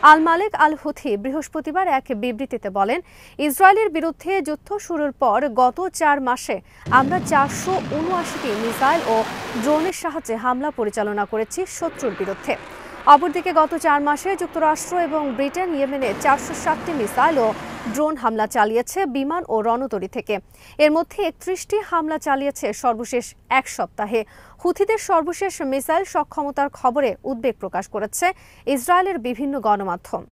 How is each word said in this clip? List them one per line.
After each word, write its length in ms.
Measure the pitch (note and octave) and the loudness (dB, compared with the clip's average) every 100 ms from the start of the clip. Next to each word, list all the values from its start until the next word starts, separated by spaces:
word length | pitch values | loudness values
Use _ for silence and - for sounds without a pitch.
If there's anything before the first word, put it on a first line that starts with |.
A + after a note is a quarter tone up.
| C#4+ | 10
আল 80 | D#4 D#4+ | 8 8
মালেক 240 | E4+ G#4 - | 2 0 2
আল 100 | D4+ D4+ | 2 2
হুথি 300 | D4+ D4 C#4+ G3+ | -6 -6 -4 -2
বৃহস্পতিবার 640 | G#3 C#4+ C#4 D#4 D#4 D#4+ F#4 C4+ | -2 -6 -6 -8 -4 -2 2 0
এক 80 | - A#3 | -2 -4
বিবৃতিতে 460 | B3 A3 C4+ A#3 G3+ G3 | -4 -4 -6 -6 -6 -2
বলেন, 220 | G3 D4+ - - - - D4 | 0 0 -4 -20 -20 -4 -2
ইসরায়েলের 420 | C4+ F#4+ G4 G#4+ D#4+ | 6 8 8 4 0
বিরুদ্ধে 360 | E4 - D#4+ G4 D4 | -2 -4 -2 -2 -2
যুদ্ধ 200 | D4+ - G#4 - | -6 -6 -8 -4
শুরুর 260 | E4 D4 - | -2 -2 0
পর 160 | B3+ G#3+ C#4+ A3 | 2 2 2 2
গত 160 | B3+ B3 F#4 - | 2 2 -6 0
চার 180 | D#4 C#4+ C4 | 2 2 0
মাসে 280 | B3 - G3+ - - - B3 | -2 -2 -6 -8 -16 4 4
আমরা 200 | C4+ F4+ - | 4 0 2
চারশো 420 | D4+ C#4 - - F#4 D#4 C#4 | 2 2 -2 -2 -2 -2 -4
ঊনআশিটি 520 | E4 F4+ E4 D#4 C4+ G#3 | -2 -2 -2 -6 -4 -2
মিসাইল 360 | A3+ A3+ C4+ E4 - | -4 0 2 2 2
ও 20 | A3+ A3 - - B3 | 0 0 -6 -8 -2
ড্রোনের 340 | A#3 D4+ E4+ - | 2 2 2 -4
সাহায্যে 340 | E4+ B3 - A3+ | -6 -6 -6 -4
হামলা 260 | B3 B3+ D4 C4+ | -2 -2 -4 -2
পরিচালনা 460 | G#3+ A3+ G#3 G#3 G3+ | -4 -2 -4 -2 -2
করেছি 280 | A3 A3 - F#4 - | -2 -4 -4 -8 -4
শত্রুর 360 | E4 - B3+ F#3 | -6 -4 -6 -4
বিরুদ্ধে। 340 | F#3+ G3 - B3 - - - - - | -6 -6 -6 -6 -8 -18 -18 -4 6
অপরদিকে 360 | C#4+ E4+ E4+ F4+ D#4+ | 6 6 -2 0 2
গত 120 | D#4 E4 D#4 | 2 2 2
চার 140 | D4 C#4+ | 2 2
মাসে 220 | D4 F#4 - | 0 -2 -4
যুক্তরাষ্ট্র 540 | F4 E4 D#4 D#4 - F4+ E4+ | -4 0 0 0 -2 -2 0
এবং 140 | D#4 D4 A3+ | -2 -2 -2
ব্রিটেন 320 | C#4 E4+ F#4 D4 | -2 -2 -2 -2
ইয়েমেনে 340 | C#4 C#4 B3+ G3 | -2 0 -2 0
চারশো 300 | D4 C4+ C4+ E4 | 2 2 0 -6
ষাটটি 280 | - D#4 - D4+ | -4 -4 -4 -4
মিসাইল 360 | G#3 - D4 D4+ A3 | -2 2 2 4 0
ও 20 | G#3+ - - - | -2 -10 -10 -8
ড্রোন 200 | A3 D4+ D#4 | -2 -2 0
হামলা 240 | A#3+ A3 G#3+ A#3+ | -2 0 -2 2
চালিয়েছে 440 | G#3+ A3+ B3 F4+ F#4 B3+ | 2 2 -2 -2 -2 -2
বিমান 260 | C#4 E4+ E4+ | -2 -4 -2
ও 20 | A3 G#3+ | -2 0
রণতরী 420 | A#3 C4+ G#3 F#3+ B3 | 0 -2 -4 -6 -8
থেকে। 180 | - G3+ - - - - | -4 -6 -6 -20 -20 2
এর 60 | D4+ D#4 | 4 4
মধ্যে 220 | E4+ - F#4 | 0 -4 -4
একত্রিশটি 460 | - - F#4 - G#4 G#4 | -4 -6 -6 -2 -4 0
হামলা 280 | F4 D#4 D#4 D#4 | -2 -2 -4 -2
চালিয়েছে 400 | C4+ C#4 C#4 B3+ - | 0 -2 -4 -6 -2
সর্বশেষ 420 | B3+ A3 A#3+ B3 - - _ B3+ | -2 -2 -2 -6 -6 -18 _ 0
এক 80 | - - | 0 -6
সপ্তাহে। 440 | F3+ - G#3 A3+ G#3 - - - | -6 -4 -2 -2 -4 -12 -20 -4
হুথিদের 380 | F4 - G4+ A4 - | -2 0 0 0 2
সর্বশেষ 460 | F4 D#4 F4 G4 - C#4+ | 0 0 -4 -6 -4 -4
মিসাইল 320 | C4+ C4 E4 G4 | -2 0 0 0
সক্ষমতার 540 | F4 D4 - C#4+ C#4 C#4 - | -2 -2 -4 -4 -2 -4 0
খবরে 320 | B3+ B3 C4 F3+ - | 0 2 0 -2 -6
উদ্বেগ 240 | B3+ B3 G#3+ | -2 -2 -2
প্রকাশ 220 | F#3+ - G3 | -6 -6 -6
করেছে 320 | G#3+ G#3 - F4 F#4 - - - | -6 -6 -2 -2 -2 -14 -10 -2
ইসরায়েলের 440 | C4+ A#3+ F4+ F#4 E4+ A#3 | -2 2 2 2 -2 -4
বিভিন্ন 280 | A#3 C#4 C#4 A3 | -4 -4 -2 0
গণমাধ্যম। 580 | G#3 F#3+ F3 - - - | 0 0 -6 -6 -10 -10